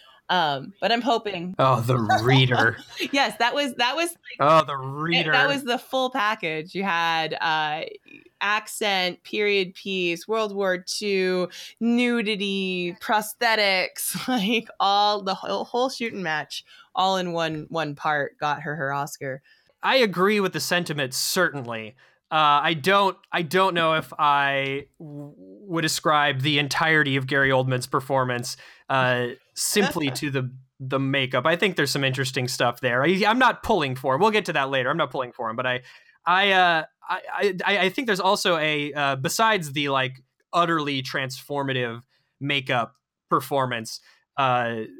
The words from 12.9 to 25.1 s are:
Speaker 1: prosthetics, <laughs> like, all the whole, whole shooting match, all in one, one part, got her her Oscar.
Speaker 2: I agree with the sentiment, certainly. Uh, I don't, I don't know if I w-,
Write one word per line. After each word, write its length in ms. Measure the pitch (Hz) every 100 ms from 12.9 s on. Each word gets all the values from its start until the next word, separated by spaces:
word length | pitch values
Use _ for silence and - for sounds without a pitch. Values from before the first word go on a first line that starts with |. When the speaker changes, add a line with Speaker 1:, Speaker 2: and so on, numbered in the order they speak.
| 180
Speaker 1:
prosthetics, 1300 | - 185 214 - 240 220 202 190 - - - 180 -
<laughs> 0 |
like, 400 | 254 190 233 226 -
all 420 | 190 202 208 208
the 100 | 190 190
whole, 280 | - 196 -
whole 240 | 240 254
shooting 340 | - 233 202
match, 400 | 170 151 147 - - - - -
all 220 | 190 190
in 140 | 180
one, 340 | 165 165 156 151
one 260 | 160 151 143
part, 420 | 160 147 139 -
got 240 | 147 143
her 140 | 156 151
her 180 | 139
Oscar. 480 | 143 143 - 135 131 _ _ _ _
Speaker 2:
I 160 | 185 262
agree 420 | 233 170 190 214
with 140 | 185
the 60 | 160
sentiment, 540 | - 175 175 147 131
certainly. 840 | 131 - 185 170 139 117 113 107 - _ _ -
Uh, 300 | 156 151 147
I 100 | 156
don't, 440 | 170 151 202 196 180 _
I 120 | -
don't 300 | 165 180 190
know 200 | 175 160
if 180 | 160 156 -
I 680 | 151 143 139 139 135 139 143 -
w-, 340 | 160